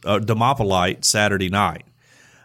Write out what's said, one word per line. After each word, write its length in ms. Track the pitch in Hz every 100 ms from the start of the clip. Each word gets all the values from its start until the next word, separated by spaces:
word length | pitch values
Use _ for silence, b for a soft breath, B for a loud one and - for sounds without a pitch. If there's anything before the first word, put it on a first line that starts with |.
| -
uh, 140 | 104
Demopolite 840 | 107 110 120 131 101 92 90 -
Saturday 460 | - 107 104 98 92
Night." 340 | 98 92 80 - b b b b b